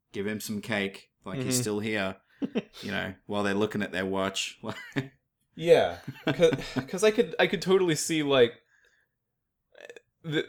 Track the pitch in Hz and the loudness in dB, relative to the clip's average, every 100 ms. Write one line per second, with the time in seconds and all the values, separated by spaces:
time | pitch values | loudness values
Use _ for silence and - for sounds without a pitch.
0 | _ 107 101 107 - 104 110 104 98 - | _ -8 -6 -6 -6 -8 -4 -2 -2 -6
1 | - _ 98 131 131 127 110 104 110 107 | -20 _ -10 -6 -2 -2 -2 -2 -2 -2
2 | 95 101 _ _ - 208 - - 104 95 | -2 -6 _ _ -6 -4 -8 -12 -6 -4
3 | 95 98 - 104 101 98 107 104 98 90 | -6 -8 -6 -2 0 2 0 0 -4 -2
4 | 95 95 95 - - - 110 - - 139 | -2 0 -2 -2 -6 -8 -12 -12 -8 -6
5 | - - _ _ _ - 165 143 90 87 | -6 -12 _ _ _ -4 6 6 6 -2
6 | - - 160 147 196 165 - 254 - 185 | -12 -6 -4 2 2 2 -4 -6 -6 2
7 | 214 214 170 - 175 185 180 190 180 151 | 2 4 0 0 0 0 2 4 4 0
8 | - 160 143 135 117 - _ _ _ _ | 0 0 4 6 6 4 _ _ _ _
9 | _ _ _ _ _ _ _ - - - | _ _ _ _ _ _ _ -20 -20 -20
10 | _ _ 165 151 | _ _ -4 -4